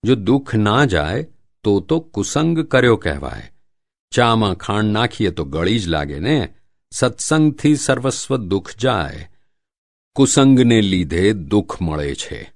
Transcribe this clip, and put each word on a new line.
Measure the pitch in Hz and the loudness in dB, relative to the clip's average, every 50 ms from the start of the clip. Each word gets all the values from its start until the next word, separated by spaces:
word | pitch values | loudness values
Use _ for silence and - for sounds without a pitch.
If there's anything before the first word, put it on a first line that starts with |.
| - | 2
જો | 107 131 | 0 0
દુઃખ | 113 98 98 131 139 135 - - | 0 2 0 0 0 0 -2 -2
ના | 110 107 104 104 131 147 | 0 2 2 2 2 2
જાય | 127 92 80 73 78 90 131 156 - - _ _ _ _ _ _ | 2 2 0 -2 -2 -4 -6 -6 -10 -16 _ _ _ _ _ _
તો | 107 101 98 | 2 2 2
તો | 85 - 156 165 | 2 0 -2 -2
કુસંગ | 160 - - 101 101 - - 143 156 165 170 160 | -2 -6 -6 -6 -6 -4 -2 -2 0 0 0 -2
કર્યો | 156 - - 127 123 123 113 | -2 0 2 2 4 4 2
કહેવાય. | 101 - 85 73 69 69 64 60 55 - - - _ _ _ _ _ _ _ _ _ _ _ | 2 0 -6 -6 -6 -8 -10 -10 -12 -16 -18 -20 _ _ _ _ _ _ _ _ _ _ _
ચામાં | - - 120 117 113 110 110 101 90 | 0 0 2 2 2 2 2 0 -2
ખાંડ | 90 - - 101 104 107 107 | -4 -6 -6 -4 -2 0 0
નાખીએ | 104 107 120 120 - - 110 95 | 0 0 -2 -4 -2 -2 -2 -2
તો | 85 85 78 | -2 -4 -8
ગળી | 69 69 80 85 92 113 117 | -6 -4 -2 0 0 0 -2
જ | 98 87 | -2 -2
લાગે | 80 76 73 71 71 73 | -2 -2 -4 -6 -8 -6
ને. | 82 120 156 147 98 - - _ _ _ _ _ _ _ | -2 -2 -2 -2 -2 -6 -10 _ _ _ _ _ _ _
સત્સંગથી | - - - 123 - - - - 156 156 156 151 143 - - 147 151 | -4 -2 -2 -2 -2 -6 -4 -2 2 2 2 2 0 0 2 2 2
સર્વસ્વ | 139 - - 135 123 123 135 127 - - - 135 | 2 2 -2 -2 0 0 -4 -4 -4 -4 -4 -4
દુઃખ | 127 107 87 95 98 - - - | -4 -2 -2 -4 -4 -4 -6 -10
જાય. | - 113 131 120 98 78 71 71 80 - - - _ _ _ _ _ _ _ _ _ _ _ _ _ _ _ _ | -4 -2 -2 0 -2 -4 -6 -8 -12 -16 -18 -20 _ _ _ _ _ _ _ _ _ _ _ _ _ _ _ _
કુસંગને | - 135 135 - 143 135 135 135 127 127 120 117 113 | 2 2 4 4 4 6 6 6 6 6 6 4 4
લીધે | 104 98 95 90 87 71 78 85 92 104 | 4 2 2 0 -2 -2 0 2 2 2
દુઃખ | 110 101 80 69 101 104 95 - - - | 0 0 -4 0 0 0 0 -2 -8 -6
મળે | 90 82 78 76 73 71 69 | -6 -4 -4 -4 -6 -6 -8
છે. | - - - 87 - - - _ | -8 -12 -14 -14 -16 -16 -18 _